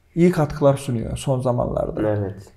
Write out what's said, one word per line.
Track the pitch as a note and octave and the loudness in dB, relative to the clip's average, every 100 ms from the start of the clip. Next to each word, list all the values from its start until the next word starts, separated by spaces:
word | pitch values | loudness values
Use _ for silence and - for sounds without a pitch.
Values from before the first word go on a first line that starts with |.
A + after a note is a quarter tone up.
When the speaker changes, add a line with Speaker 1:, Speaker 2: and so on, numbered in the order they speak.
| _ | _
Speaker 1:
iyi | E3 F3+ | 2 4
katkılar | E3+ D3 - C#3+ C3+ | 4 -2 2 2 2
sunuyor | - A#2 - B2 | 0 -4 -4 -4
son | C#3 B2+ | -2 -2
zamanlarda. | B2+ B2 - - - - G#2+ | 0 0 0 -2 -2 -2 0
Speaker 2:
Evet. | G#2 F#2+ - - | 0 -2 -8 -16